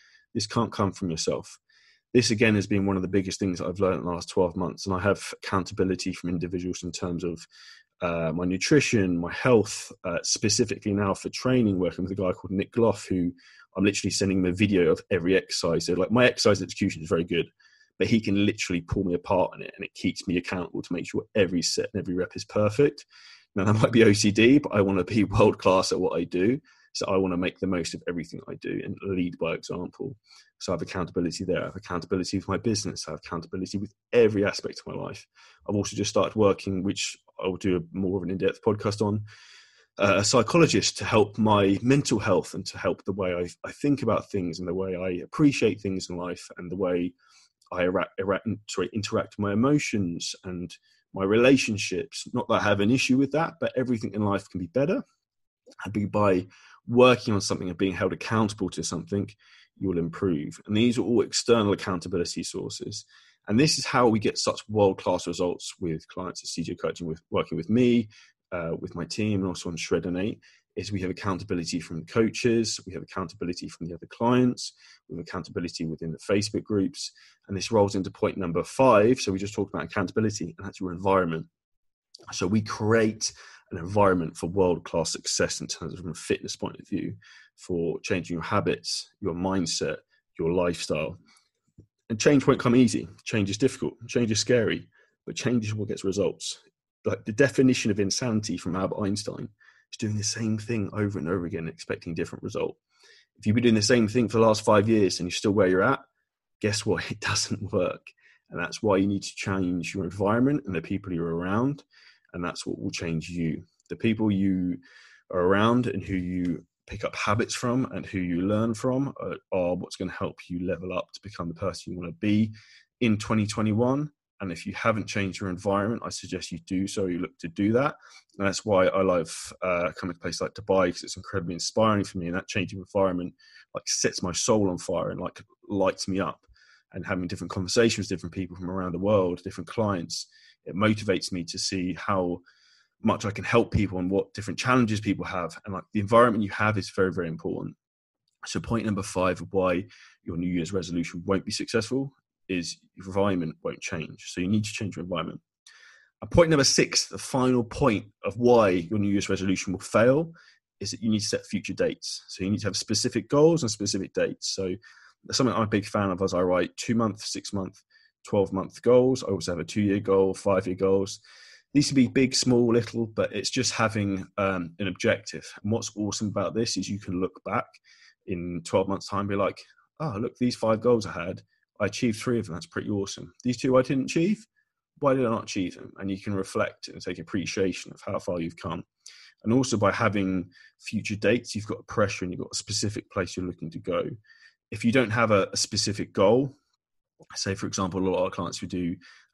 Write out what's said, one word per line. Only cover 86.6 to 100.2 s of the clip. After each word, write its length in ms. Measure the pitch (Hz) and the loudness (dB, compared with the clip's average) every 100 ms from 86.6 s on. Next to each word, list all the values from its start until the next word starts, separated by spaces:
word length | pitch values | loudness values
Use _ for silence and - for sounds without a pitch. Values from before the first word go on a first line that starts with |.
| - - | -10 -10
of 100 | - | -8
view, 260 | 101 - 107 - - - _ | -6 -6 -10 -16 -20 -20 _
for 420 | - 85 82 - | -6 -4 -2 -4
changing 320 | - 95 82 | -4 -4 -4
your 80 | 85 | -6
habits, 640 | - 104 82 - - - - _ | -2 0 0 -2 -4 -8 -10 _
your 140 | 95 | -6
mindset, 640 | 85 95 95 82 - 76 - _ _ _ - | -4 -2 0 -2 -2 -4 -6 _ _ _ -4
your 140 | 82 | 0
lifestyle. 640 | 90 87 85 - 78 76 92 _ _ _ _ _ _ - _ - | 2 0 -2 -4 -4 -4 -8 _ _ _ _ _ _ -20 _ -8
And 120 | 113 | 0
change 260 | 151 143 139 | 4 6 6
won't 140 | 123 | 4
come 160 | 123 123 | 6 6
easy. 320 | 120 62 - - | 6 4 -6 -12
Change 260 | - 113 98 | -2 0 0
is 80 | 104 | 2
difficult. 360 | 135 - 73 - 117 | 0 0 -6 -8 -4
Change 240 | 127 113 | 0 0
is 80 | 110 | 0
scary, 500 | - 123 98 85 - _ _ _ | 2 2 2 -2 -6 _ _ _
but 100 | - | -12
change 320 | - - 120 107 | -6 0 0 0
is 80 | |
what 140 | 107 101 | -4 -4
gets 160 | - | -4
results. 560 | 98 98 90 - - - _ _ _ _ | -2 0 0 -2 -10 -12 _ _ _ _
Like, 200 | 107 - | -6 -4
the 80 | - | -2
definition 580 | 107 135 - 131 123 113 | 2 4 6 4 4 2
of 80 | 101 | 0
insanity 580 | 98 - 127 110 104 90 | 0 0 0 -2 -2 -4
from 200 | 90 92 | -4 -2
Albert 240 | 95 - | -2 -2
Einstein 480 | 101 104 - - - _ _ _ _ | -2 -2 -6 -8 -10 _ _ _ _
is 40 | - | -6
doing 180 | 110 | -4
the 60 | 107 | -2